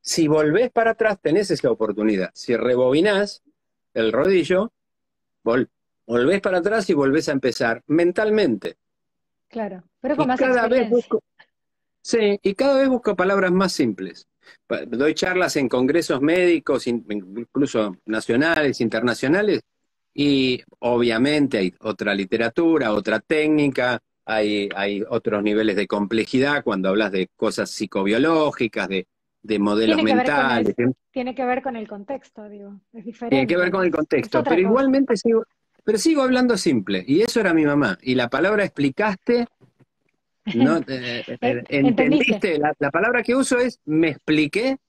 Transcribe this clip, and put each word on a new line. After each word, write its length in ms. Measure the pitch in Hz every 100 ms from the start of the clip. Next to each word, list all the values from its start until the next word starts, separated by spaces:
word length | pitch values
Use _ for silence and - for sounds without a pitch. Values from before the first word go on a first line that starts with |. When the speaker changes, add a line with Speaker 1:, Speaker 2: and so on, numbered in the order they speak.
Speaker 1:
Si 280 | - - 156
volvés 420 | 156 151 165 247
para 220 | - 226
atrás, 260 | 220 220 202
tenés 300 | 147 165 202
esa 200 | 165 135
oportunidad. 600 | 113 107 101 107 101 90
Si 220 | - - 117
rebobinás 840 | 113 123 127 139 196 196 202 - _ _ _ _ _
el 180 | - 113
rodillo, 600 | 113 165 196 147 180 220 _ _ _ _ _ _ _
vol-, 240 | - 120 - _ _ _ -
volvés 340 | 120 127 190
para 180 | 196 185
atrás 300 | 175 226 196
y 40 |
volvés 340 | 160 135 143 151
a 40 |
empezar 500 | 139 131 117 120 113 _
mentalmente. 920 | 151 170 175 214 214 185 107 - - _ _ _ _ _ _ _
Speaker 2:
Claro, 360 | 233 208 190 - _
pero 160 | 262 294
con 80 |
Speaker 1:
Y 40 | 285
Speaker 2:
más 120 | 254
Speaker 1:
cada 280 | 262 247 226
vez 180 | 254 220
Speaker 2:
experiencia. 20 |
Speaker 1:
busco, 320 | 240 - - _ _ - _ _ _ _ _
sí, 360 | - 233 214 202
y 120 | 196
cada 240 | 202 277 269
vez 100 | 269
busco 280 | 254 - 196
palabras 360 | 185 196 190
más 200 | 180 190
simples. 540 | - 131 95 95 - - _ _ - _
Pa-, 180 | 110 73
doy 280 | 117 147
charlas 420 | 156 185 180 175 160
en 120 | 131
congresos 520 | 127 131 160 160 139
médicos, 640 | 143 175 180 170 - 131 -
in-, 180 | 120 110
incluso 840 | 104 92 101 117 135 139 120 107 92 -
nacionales, 760 | 110 - 120 156 165 147 117
internacionales, 840 | 117 110 120 113 131 180 208 143 - _ _ _ _
y 480 | - 143 139 131 123 - _
obviamente 760 | 120 120 120 113 135 151 143 110
hay 160 | 95 -
otra 340 | 110 104 104
literatura, 760 | 98 98 113 117 - 170 160 120
otra 280 | 104 101 110
técnica, 800 | - 156 156 151 143 131 123 120 _ _
hay, 440 | - 110 107 104 101
hay 280 | 95 101 101 104
otros 340 | 117 - 104
niveles 340 | 104 104 110 95
de 100 | 98
complejidad 800 | 104 101 113 107 131 135 147
cuando 240 | - 98 95
hablas 220 | 98 107
de 160 | 95 90 _
cosas 340 | 110 101 98
psicobiológicas, 1160 | - 104 - 98 110 151 165 151 - 120 - 92
de, 180 | 95 92 _ _ _
de 160 | 107 107
modelos 380 | 101 104 - 107
Speaker 2:
Tiene 100 | 110
que 80 | 113
ver 160 | -
con 180 | 147 135
el, 160 | 120 107
Speaker 1:
mentales, 80 | -
¿sí? 80 | 175 - _
Speaker 2:
tiene 220 | - 247
que 100 | 240
ver 180 | 247 254
con 140 | 262 233
el 120 | 214
contexto, 600 | 202 196 269 _ - 208
digo, 320 | 208 202 202 _
es 120 | 226 220 - 240
Speaker 1:
Tiene 180 | 269 254
que 100 | 175
ver 140 | 180
Speaker 2:
diferente, 0 |
Speaker 1:
con 140 | 185
el 60 | 180 156 151
Speaker 2:
es 140 | 147 123
Speaker 1:
contexto, 40 |
Speaker 2:
otra 200 | 131 123
Speaker 1:
pero 60 | 165
Speaker 2:
cosa. 80 | 190
Speaker 1:
igualmente 480 | 233 269 269 269 220
sigo, 280 | 233 226 226 _ _ _
pero 140 | - 214
sigo 240 | 320 311
hablando 340 | 254 254 254 220
simple, 480 | 185 131 95 95 92
y 160 | 147
eso 180 | 226 -
era 140 | 190
mi 100 | 165
mamá, 340 | 151 143 131 92
y 120 | 127
la 140 | 127 123
palabra 360 | 135 175 214
"explicaste", 840 | 196 - 143 131 214 190 - 240 240 _ _ _ _ _ _ _ _ _ -
no, 260 | 120 127 165
Speaker 2:
<laughs> 100 | 135
Speaker 1:
eh, 360 | 131 123 120 -
eh, 120 | -
Speaker 2:
En-, 240 | - 123 -
Speaker 1:
"entendiste", 880 | 143 190 214 247 311 247 214 202 156
Speaker 2:
entendiste. 0 |
Speaker 1:
la, 160 | 147 151
la 120 | 143
palabra 320 | 160 214 240
que 120 | 233
uso 240 | 247 262 247
es 220 | 247 -
"me 240 | - 156 165
expliqué" 720 | 147 - 151 147 190 254 269